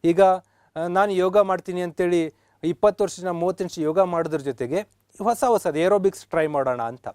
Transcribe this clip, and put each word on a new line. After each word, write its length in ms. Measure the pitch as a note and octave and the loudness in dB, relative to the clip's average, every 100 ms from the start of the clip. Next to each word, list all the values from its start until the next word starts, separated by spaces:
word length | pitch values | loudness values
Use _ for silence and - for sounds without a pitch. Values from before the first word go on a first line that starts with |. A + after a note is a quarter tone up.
ಈಗ, 180 | E3+ E3+ | 2 4
ಆ, 640 | F#3+ F#3 _ _ _ D#3+ E3+ | 4 4 _ _ _ -8 -2
ನಾನು 240 | F#3 G#3 | 0 2
ಯೋಗ 260 | F#3 F#3 G3+ | 2 2 2
ಮಾಡ್ತೀನಿ 440 | G3 F#3 F3+ F3+ | 2 -2 -4 -6
ಅಂತೇಳಿ 520 | F3 D#3+ F3 F3 D#3+ _ _ _ | -6 -2 0 0 -2 _ _ _
ಇಪ್ಪತ್ತು 400 | E3 E3+ G#3 G3+ | -6 2 2 2
ವರ್ಷ, 200 | G3 - | -4 -4
ಮೂವತ್ತು 400 | F3+ E3+ F3 F3 | -6 -2 -2 -2
ವರ್ಷ 140 | F3+ - | -8 -4
ಯೋಗ 220 | D#3 E3 | -2 2
ಮಾಡೋದ್ರ 380 | F#3 E3+ E3 D3+ | 0 0 -2 -4
ಜೊತೆಗೆ 420 | C#3 B2+ B2 E3+ G#3 _ _ - | -4 -6 -4 -4 -6 _ _ -6
ಹೊಸ 220 | G#3+ A#3 | -4 0
ಹೊಸದು 340 | - F#3+ F3+ D3+ | 2 2 0 0
ಏರೋಬಿಕ್ಸ್ 480 | F3+ G3+ F#3+ - - | 2 2 2 -2 -6
ಟ್ರೈ 200 | E3 D#3 | -2 0
ಮಾಡೋಣ 360 | D3 C3 B2 | 0 -2 -2
ಅಂತ 260 | A#2 B2+ - | -6 -8 -14